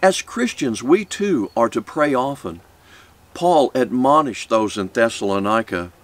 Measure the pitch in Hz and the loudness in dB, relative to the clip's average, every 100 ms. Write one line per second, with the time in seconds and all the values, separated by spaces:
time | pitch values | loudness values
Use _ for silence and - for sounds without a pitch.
0 | 190 185 - - 123 - 143 107 117 180 | 2 0 -6 -4 -4 -2 -4 -4 2 2
1 | 202 - 202 160 98 - 117 120 - - | 2 -4 -2 0 -2 0 0 0 -6 -2
2 | 147 131 131 143 - 85 _ _ _ - | 0 2 -2 -6 -12 -14 _ _ _ -20
3 | - _ _ - 170 170 135 131 120 123 | -20 _ _ -2 2 4 4 2 -2 2
4 | 131 147 147 101 - 110 107 104 95 - | 4 4 2 -4 -2 0 0 -4 -6 0
5 | 117 - 104 98 101 110 113 92 87 _ | -2 -2 -4 -2 0 -2 -2 -6 -8 _